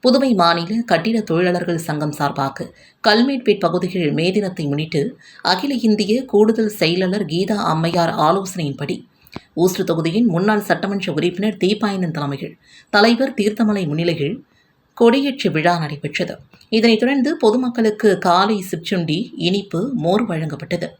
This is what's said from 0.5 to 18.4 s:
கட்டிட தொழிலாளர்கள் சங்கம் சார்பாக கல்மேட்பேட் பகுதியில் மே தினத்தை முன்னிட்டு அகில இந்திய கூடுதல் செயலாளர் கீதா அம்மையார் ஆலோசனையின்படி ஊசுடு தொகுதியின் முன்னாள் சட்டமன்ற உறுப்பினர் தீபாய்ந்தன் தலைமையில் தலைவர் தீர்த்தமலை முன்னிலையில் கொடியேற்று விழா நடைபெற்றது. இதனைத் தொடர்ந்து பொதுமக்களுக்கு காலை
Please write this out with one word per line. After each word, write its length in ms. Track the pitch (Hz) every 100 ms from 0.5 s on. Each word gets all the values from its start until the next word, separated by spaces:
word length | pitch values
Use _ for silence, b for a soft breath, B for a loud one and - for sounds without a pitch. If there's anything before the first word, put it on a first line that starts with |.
| 170 170 220 233
கட்டிட 340 | 170 170 226
தொழிலாளர்கள் 580 | 208 165 180 175 170 165
சங்கம் 340 | 165 151 151
சார்பாக 600 | 147 143 139 135 - - b b b 220
கல்மேட்பேட் 500 | 220 254 277 - 196
பகுதியில் 540 | 175 175 180 185 156
மே 200 | 147 170
தினத்தை 340 | 202 196 185 147
முன்னிட்டு 500 | 143 156 160 208 - B B
அகில 320 | - 196 285
இந்திய 500 | 254 226 214 196 233
கூடுதல் 440 | 254 202 214 226 214
செயலாளர் 580 | 214 160 175 185 202 160
கீதா 280 | 165 190
அம்மையார் 600 | 214 165 160 165 175 170
ஆலோசனையின்படி 920 | 170 156 190 185 180 147 - 143 180 - B B B B
ஊசுடு 300 | - 180 180
தொகுதியின் 400 | 185 165 165 185
முன்னாள் 360 | 240 170 202 208
சட்டமன்ற 520 | 202 170 196 202 185
உறுப்பினர் 440 | 156 170 175 214 196
தீபாய்ந்தன் 540 | 185 208 214 196 175
தலைமையில் 460 | 156 143 143 170 - b b b
தலைவர் 440 | 208 220 233 269 -
தீர்த்தமலை 500 | 208 214 220 202 175
முன்னிலையில் 580 | 151 170 165 139 - - _ _ _ _ -
கொடியேற்று 500 | 233 277 277 269 196
விழா 280 | 156 165 170
நடைபெற்றது. 600 | 151 143 151 - 180 - _ b b
இதனைத் 300 | 226 226 220
தொடர்ந்து 380 | 240 277 254 330
பொதுமக்களுக்கு 840 | 220 233 254 240 220 214 220 180
காலை 420 | 185 175